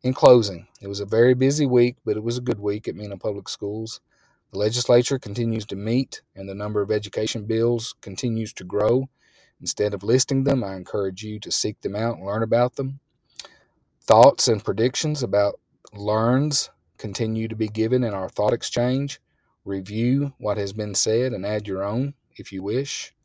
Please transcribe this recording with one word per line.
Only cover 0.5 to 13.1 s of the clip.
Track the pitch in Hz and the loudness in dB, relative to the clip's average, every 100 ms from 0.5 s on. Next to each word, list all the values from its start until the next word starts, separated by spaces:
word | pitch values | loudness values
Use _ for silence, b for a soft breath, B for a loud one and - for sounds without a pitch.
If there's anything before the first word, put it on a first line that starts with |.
| 87 - - | -6 -14 -14
it | 98 | -10
was | 101 | -8
a | 101 | 0
very | 110 120 | 4 6
busy | 127 131 147 139 | 6 2 2 2
week, | 123 123 123 | 4 4 0
but | 110 107 | -4 -4
it | |
was | 110 123 | -2 -4
a | |
good | 123 107 | -4 -4
week | 101 104 107 | -2 -4 -6
at | |
Mena | 87 104 98 | -10 -10 -8
Public | 110 101 95 | -6 -6 -10
Schools. | - 104 107 113 - _ _ _ _ _ | -8 -8 -6 -8 -12 _ _ _ _ _
The | 98 | -2
legislature | 107 120 120 123 120 135 | 0 0 4 4 4 -2
continues | 107 104 117 113 107 | -4 -4 -2 -2 -6
to | 98 | -8
meet, | 104 120 131 - _ | 0 0 0 -10 _
and | - 98 | -14 -12
the | |
number | 98 104 104 | -8 -4 -2
of | 101 | 0
education | 107 104 - 107 117 104 | -2 -2 -4 -4 -4 -2
bills | 113 117 120 113 - | 0 2 0 -4 -12
continues | - 95 123 113 107 | -12 -4 -2 -2 -4
to | - | -10
grow. | 90 101 107 127 135 b b b b b | -6 0 2 2 -2 b b b b b
Instead | - - 104 | -10 -2 -2
of | 98 | -2
listing | 104 127 - 135 | 2 2 2 0
them, | 135 135 | 2 0
I | 101 | -2
encourage | 95 90 104 98 95 | -8 -6 -4 -4 -4
you | 107 107 | -10 -10
to | 87 | -4
seek | - 107 107 | -2 -2 -4
them | 101 | -6
out | 104 113 95 | -2 -2 -4
and | 95 | -4
learn | 107 | -2
about | 110 117 123 - | 2 4 2 0
them. | 135 139 _ | -6 -8 _